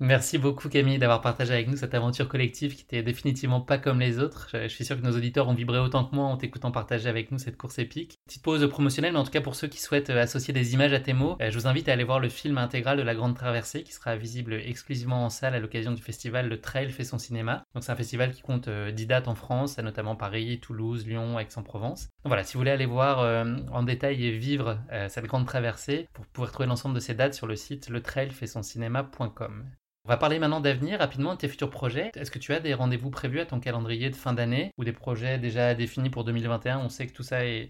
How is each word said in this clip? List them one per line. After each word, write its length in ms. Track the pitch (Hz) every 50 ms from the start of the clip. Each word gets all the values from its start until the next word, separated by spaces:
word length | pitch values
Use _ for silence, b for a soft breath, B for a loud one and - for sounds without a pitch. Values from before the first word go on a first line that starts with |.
Merci 360 | 131 127 135 123 - - -
beaucoup, 320 | 151 131 139 139 - - 143
Camille, 300 | - 143 135 135 135 135
d'avoir 220 | 127 120 117 110
partagé 340 | - 120 113 - 127 120 127
avec 140 | 117 113 123
nous 80 | 139
cette 180 | 139 131 - -
aventure 340 | 120 117 120 123 - 127 131
collective 460 | - 127 127 117 - - 147 139 139
qui 80 | -
était 220 | - - 127 117 110
définitivement 560 | 120 117 - - 143 131 131 139 127 123 123
pas 180 | 127 - 143 131
comme 220 | - 143 127 123
les 180 | 127 123 117 120
autres. 300 | 143 160 - - - -
Je, 100 | - 113
je 40 | 113
suis 180 | 110 - - 117
sûr 160 | - 135 123
que 60 | 120
nos 100 | 123 117
auditeurs 300 | 117 120 120 123 143 131
ont 80 | 123 123
vibré 240 | 117 117 120 120 127
autant 260 | 127 127 131 131 123
que 80 | 131
moi 120 | 147 139 139
en 120 | 139 127
t'écoutant 360 | 131 135 - - 127 131 123
partager 360 | 120 120 104 - 123 113 113 123
avec 220 | 113 117 107 -
nous 80 | 135 131
cette 180 | 131 123 -
course 220 | - - 123 - -
épique. 380 | 143 131 - 151 170 - - _ _
Petite 160 | - - -
pause 260 | - 165 156 151 147 139
promotionnelle, 440 | 139 - 143 139 135 - 147 175
mais 80 | 170 147
en 20 |
tout 80 | 131 131
cas, 100 | - 156
pour 140 | 127 139 127
ceux 140 | - 160 143
qui 120 | - -
souhaitent, 300 | - - 147 143 139 139
euh, 100 | 127 120
associer 320 | 120 117 - 131 127 -
des 220 | 135 131 123 117 131
images 180 | 131 143 143
à 60 | 139 131
tes 140 | 131 139
mots, 240 | 127 131 139 160 180 -
euh, 100 | 113 110
je 60 | 107
vous 120 | 117 117 131
invite 200 | 131 160 160 143
à 40 |
aller 100 | 127 120
voir 160 | 123 117 131 135
le 100 | 123 120
film 300 | 123 - - 151 143 127
intégral 400 | 120 120 - 127 113 131 143 139
de 40 |
La 120 | 127 117 113
Grande 220 | 110 120 120 123
Traversée 480 | 123 127 123 117 117 107 - - 151 160
qui 80 | -
sera 240 | - - - 120 113
visible 380 | 107 113 113 120 123 120 113 110
exclusivement 680 | 107 - 123 127 - - - 135 123 120 127 127 123 120
en 60 | 113
salle 240 | - - 135 131 127
à 60 | 117
l'occasion 320 | 107 107 - 113 113 120
du 100 | 120 117
festival 460 | - - 110 - - 120 113 127 123 117
Le 120 | 113 113
Trail 300 | - - - 135 139 131
fait 140 | 131 - 123
son 140 | 127 127 120
cinéma. 440 | - - 120 113 113 113 135 - - _ -
Donc, 80 | 120 -
c'est 80 | -
un 40 | 117
festival 360 | 123 117 110 127 120 127 127
qui 100 | 127 -
compte, 240 | - - 127 120 123
euh, 240 | 117 104 104 104 104
dix 160 | 110 110 110
dates 220 | 113 127 127 127 123
en 80 | 113
France, 420 | - - - 123 127 139 143 139 -
notamment 380 | 113 107 104 113 107 107 110
Paris, 420 | 107 110 98 104 110 113 117 120 120
Toulouse, 480 | - - 117 107 110 113 117 117 107
Lyon, 320 | 110 113 113 113 117 117 113
Aix-en-Provence. 680 | 107 - - 117 104 - - 104 110 127 180 - - - _ _ -
Donc 60 | 139
voilà, 120 | 120 98
si 120 | 92 - -
vous 40 | 127
voulez 140 | 123 135
aller 140 | 139 131 131
voir, 340 | 120 120 127 135 143 139 131
euh, 240 | 120 117 113 113 113 117 120 139 131 131
en 140 | 123 123 123
détail 420 | 123 123 123 143 139 139 127 120
et 60 | 117
vivre, 460 | 110 110 120 139 143 135 117 117 107 107 123 -
euh, 180 | 120 107 101 98
cette 180 | - 120 110
grande 200 | 110 135 127 123
traversée, 600 | - - 127 117 117 104 - - - 143 160 165 - -
vous 80 | - 101 _
pouvez 160 | - 127 123 120
retrouver 180 | - - 135
l'ensemble 300 | 127 123 117 - 139 131
de 40 | 120
ces 140 | - - 113
dates 200 | 117 131 143 139
sur 120 | - -
le 80 | 110 107
site 140 | 104 - - 143 139 - -
le 100 | 117 117
trail 300 | 117 - - 135 135 139
fait 160 | 131 - 117
son 160 | 104 - 113
cinéma 420 | 107 - - 117 117 113 123 135 139
point 240 | 135 - - 123 110
com. 380 | - - 113 107 104 107 131 131 - - _ _ _ _ -
On 20 | 107
va 80 | 120
parler 220 | 120 156 147 156 165
maintenant 240 | 156 151 156 160
d'avenir, 380 | 143 143 131 123 143 170 208 196
rapidement, 340 | 156 135 - 131 139 170 185
de 20 |
tes 120 | - - 139
futurs 200 | - - 139 135
projets. 420 | - - 135 120 113 143 190 226 -
Est-ce 160 | - 135 -
que 80 | - 120
tu 160 | - - 143
as 60 | 165
des 120 | 160 151
rendez-vous 380 | 135 127 127 123 127 117 127 139
prévus 300 | 127 - - 123 131 160
à 40 | 165
ton 160 | 165 139 117
calendrier 480 | - 127 120 117 113 113 117 113 123 139
de 80 | 135
fin 160 | - - 131
d'année 380 | 123 120 120 117 123 139 180 196 - -
ou 60 | 120
des 100 | 117 120
projets 420 | - - 127 120 110 120 131 131 131
déjà 360 | 120 120 110 123 123 123 120
définis 340 | 113 120 113 - 131 131 131
pour 160 | 131 120 113
deux 80 | 120
mille 160 | 117 117 113 117
vingt 160 | 117 107 -
et 60 | 123
un ? 80 | 131 135
On 100 | 127 131
sait 180 | - - 131
que 60 | 127
tout 100 | - -
ça 220 | 123 - 131 127 123
est, 240 | 120 113 113 113